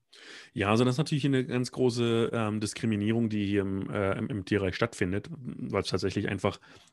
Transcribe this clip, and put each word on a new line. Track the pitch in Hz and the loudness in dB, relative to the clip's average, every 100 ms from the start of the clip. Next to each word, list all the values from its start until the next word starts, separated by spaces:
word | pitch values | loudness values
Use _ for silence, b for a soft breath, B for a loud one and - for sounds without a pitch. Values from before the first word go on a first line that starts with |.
| _ B B B B | _ B B B B
Ja, | - 98 | -2 4
also | 110 | 4
das | 123 | 4
ist | 127 | 2
natürlich | 139 151 139 | 0 0 2
eine | 131 | 2
ganz | 131 123 120 | 2 -2 -2
große, | - 127 117 117 117 117 | 2 2 2 2 2 2
ähm, | 117 107 107 | 0 0 0
Diskriminierung, | 104 - 117 104 104 113 117 | -4 -2 0 2 2 2 2
die | 107 98 | 0 0
hier | 101 | 2
im, | 98 95 - | 0 -2 -4
äh, | 107 98 - | 0 0 0
im, | 107 | -2
im | 113 | -4
Tierreich | 92 101 92 | 0 0 2
stattfindet, | - 117 - 92 98 156 | 0 -2 -2 -2 -2 -6
weil | 165 127 - - 98 | -10 -12 -10 -4 -2
es | - | 0
tatsächlich | 92 95 104 101 | 0 0 -2 -2
einfach | 101 101 - b b b | 0 -2 -2 b b b